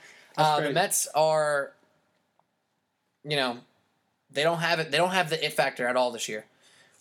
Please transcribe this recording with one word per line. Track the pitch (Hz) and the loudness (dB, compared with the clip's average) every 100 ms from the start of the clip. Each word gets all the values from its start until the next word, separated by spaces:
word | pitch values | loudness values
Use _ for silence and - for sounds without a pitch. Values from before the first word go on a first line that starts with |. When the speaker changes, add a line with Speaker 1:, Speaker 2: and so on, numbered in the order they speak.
| - | -20
Speaker 1:
<laughs> | - - - | -20 -8 2
Speaker 2:
That's | 156 | 2
Speaker 1:
Uh, | 147 | 4
Speaker 2:
crazy. | 151 | 2
Speaker 1:
the | |
Mets | 156 202 - - | 0 0 0 -2
are, | - 156 156 151 143 139 - _ _ _ _ _ _ _ _ _ _ _ _ _ _ | 2 2 4 2 0 -2 -10 _ _ _ _ _ _ _ _ _ _ _ _ _ _
you | 147 147 | -4 -2
know, | 131 120 - _ _ _ _ _ _ | -2 -4 -12 _ _ _ _ _ _
they | 135 | -2
don't | 156 170 | 0 0
have | 165 170 | -2 -2
it. | 151 | -2
They | 147 | 0
don't | 180 | 2
have | 185 165 | 0 -2
the | 156 | -2
it | 147 | -2
factor | - 139 - 123 | 0 -2 0 -2
at | 127 | 0
all | 123 | 0
this | 113 - | -2 -8
year. | 107 - _ _ _ _ _ | -10 -12 _ _ _ _ _